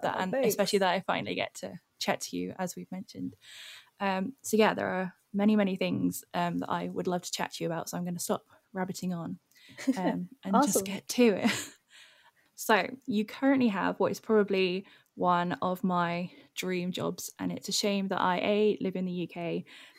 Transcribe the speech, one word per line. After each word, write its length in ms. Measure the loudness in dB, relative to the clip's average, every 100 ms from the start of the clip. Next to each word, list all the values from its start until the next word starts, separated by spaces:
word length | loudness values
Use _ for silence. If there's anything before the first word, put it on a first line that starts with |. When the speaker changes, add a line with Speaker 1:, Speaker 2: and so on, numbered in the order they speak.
Speaker 1:
that, 160 | -2 0
Speaker 2:
Oh, 40 |
Speaker 1:
and 100 | -2
Speaker 2:
thanks. 160 | 0 2
Speaker 1:
especially 300 | 2 2 4
that 160 | 4
I 60 | 2 0
finally 280 | -2 -2
get 200 | -4 -4 -6
to 220 | -12 -12 -18 _
chat 240 | -2 -2
to 140 | -4 -6
you, 160 | -6 -6
as 160 | -8
we've 160 | -8 -12
mentioned. 460 | -12 -12 -10 -10 -10 -18 -20 -18 -20 -20 _
Um, 340 | -2 -2 -4 -6
so 140 | 0 4
yeah, 180 | 6
there 140 | 4 0
are 260 | -2 -4 -8 _
many, 240 | 2 4 4
many 200 | 4 0
things, 480 | -2 0 0 -2 -6
um, 240 | -2 0 -2
that 120 | -4
I 180 | -4 -4
would 180 | -4 -2
love 160 | -2
to 100 | -4
chat 200 | -4 -6
to 100 | -4
you 40 | -4
about, 180 | -4 -6
so 80 | -6
I'm 80 |
gonna 140 | -6 -6
stop 260 | -2 -2 -4 -20 _
rabbiting 400 | -6 -6 -4 -6
on, 260 | -6 -6 -10 _ _ -20
Speaker 2:
<laughs> 280 | -6 -2 0
Speaker 1:
um, 320 | 0 0 -4 -8
and 100 | 2 4
just 140 | 4 2
Speaker 2:
Awesome. 80 |
Speaker 1:
get 240 | -2 -6 -4
to 200 | 4 6 6
it. 140 | 2
<laughs> 100 | -2 -6 -16 _ -20 -20 -20 _ _ _ -8
So 300 | 2 2 2 -6 -4
you 200 | -2 -2
currently 420 | 0 2 4 4
have 320 | 2 0 0
what 100 | 0
is 80 | -2
probably 680 | 2 4 4 2 2 0 -6 -18 _
one 380 | -2 2 2 2 0
of 240 | -2 0
my 460 | 0 2 2 -2 -6 -10 -14
dream 360 | -8 -4 -2 -2
jobs, 400 | -2 -4 -4 -10 -8
and 140 | -6
it's 160 | -6 -4
a 40 |
shame 360 | -2 0 0 0
that 120 | 0
I, 160 | 2 2
A, 400 | 2 4 4 2
live 160 | -2 -2
in 80 |
the 80 | -4
U 160 | -4 -6
K, 380 | -6 -4 -4 -6 -16 -20